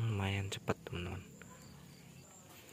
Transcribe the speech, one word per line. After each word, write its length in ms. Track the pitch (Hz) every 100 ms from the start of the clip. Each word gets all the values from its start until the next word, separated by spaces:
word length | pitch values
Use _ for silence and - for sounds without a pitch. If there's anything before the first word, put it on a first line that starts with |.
| 113
lumayan 320 | 104 98 101 98
cepat, 260 | - - - -
teman-teman. 380 | 87 87 92 - - - - - - - - - - - - - - -